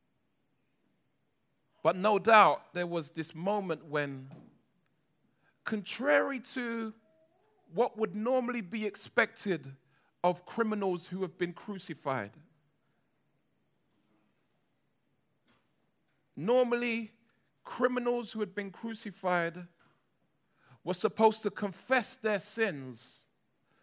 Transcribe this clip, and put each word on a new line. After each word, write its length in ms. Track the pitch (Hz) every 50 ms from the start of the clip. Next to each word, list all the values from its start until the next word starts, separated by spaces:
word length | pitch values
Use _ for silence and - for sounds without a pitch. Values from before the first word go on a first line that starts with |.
| _ _ _ _ _ _ _ _ _ _ _ _ _ _ _ _ _ _ _ _ _ _ _ _ _ _ _ _ _ _ _ _ _ _ _ _ _
But 140 | 156 185
no 220 | 185 180 214 214 196
doubt 560 | 170 208 226 214 196 160 143 - - - -
there 120 | 175 175
was 240 | 170 170 170 151 143
this 240 | - 160 160 - -
moment 500 | 160 170 196 208 208 196 185 175 151 156
when, 440 | 165 143 147 147 139 135 135 131 135 135 - - - - _ _ _ _ _ _ _ _ _ _ _ _ _ _ _ _ _ _ _ _ _ _
contrary 760 | - 220 208 185 - - - 240 285 294 285 294 285 269 262 - - -
to 400 | 262 247 233 233 233 226 220 214 - _ _ _ _ _ _ _ _ _ _ _ _ _ _ 160
what 240 | 180 240 247 - 208
would 160 | 214 196 170
normally 460 | 208 214 240 262 262 247 233 247 240
be 260 | 202 170 196 226 214
expected 880 | 208 208 - - - - 240 226 - - - - 208 180 151 135 135 135 - _ _ _ _ _ _ _ _ -
of 220 | 180 175 175 -
criminals 640 | - - - 233 220 214 208 202 190 180 175 175 -
who 140 | 180 190 190
have 140 | 175 -
been 160 | - 180 175 165
crucified, 760 | - - - 202 190 - - 156 - - 143 135 127 104 101 - - - _ _ _ _ _ _ _ _ _ _ _ _ _ _ _ _ _ _ _ _ _ _ _ _ _ _ _ _ _ _ _ _ _ _ _ _ _ _ _ _ _ _ _ _ _ _ _ _ _ _ _ _ _ _ _ _ _ _ _ _ _ _ _ _ _ _ _ _ _ _ _ _ _ _ _ _ _ _
normally, 720 | - 147 202 247 254 254 240 240 240 240 240 226 226 226 214 - _ _ _ _ _ _ _ _ _ _
criminals 680 | - - - 254 254 247 247 240 240 247 240 240 - -
who 80 | 214
had 140 | 214 180 -
been 160 | 208 202 196
crucified 960 | 175 - - 226 226 214 - 208 180 - - 185 180 175 170 170 160 180 180 170 _ _ _ _ _ _ _ _ _ _ _ _ _ _ _ _ _ _ _ _ - - _
were 100 | - 180
supposed 480 | - - 208 - - 226 220 214 - -
to 80 | 208
confess 680 | - - 208 196 185 - - - 262 254 220 - -
their 240 | - - 220 214 190
sins 800 | - - - 226 226 208 165 139 135 131 120 110 - - - - _ _ _ _ _ _ _ _ _ _ _ _